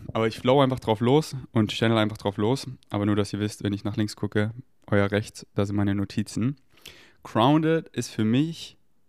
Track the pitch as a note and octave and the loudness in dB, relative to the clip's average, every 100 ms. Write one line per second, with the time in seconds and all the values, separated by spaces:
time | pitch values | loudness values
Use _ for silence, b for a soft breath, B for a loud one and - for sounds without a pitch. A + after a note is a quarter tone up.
0 | - A#2+ A2+ - B2+ C#3 C3 B2+ - G#2 | -8 -2 -2 0 2 4 4 0 -2 0
1 | A#2+ D3 - C3 - A2+ G#2 - A2+ A2+ | 4 2 2 -8 -2 0 0 2 2 2
2 | G#2+ G#2+ G2+ G#2 G#2 C3+ C3 B2+ - G#2 | 0 -2 -4 0 0 0 -6 -14 -6 -2
3 | G#2 G#2 G2+ G2+ G#2+ - G#2 G2+ G#2 G#2+ | 0 0 -2 -2 -4 -4 -4 -4 -4 -4
4 | G#2+ - G#2 G#2+ G#2+ A#2+ - _ - G#2 | -4 -4 -2 0 -2 -4 -18 _ -2 2
5 | G2+ G#2 A2 - - - G2+ G2+ G2+ G2+ | 2 0 -2 -12 -8 -4 -2 0 0 0
6 | G2 - G2+ G#2 A#2+ D3 _ B B B | -2 -4 -4 -2 -4 -4 _ B B B
7 | B B - A2 B2 D#3 D#3+ E3 - - | B B -4 2 4 4 2 0 -2 -8
8 | - - G#2+ B2 D#3+ E3 - - _ _ | -6 0 2 2 0 -4 -14 -18 _ _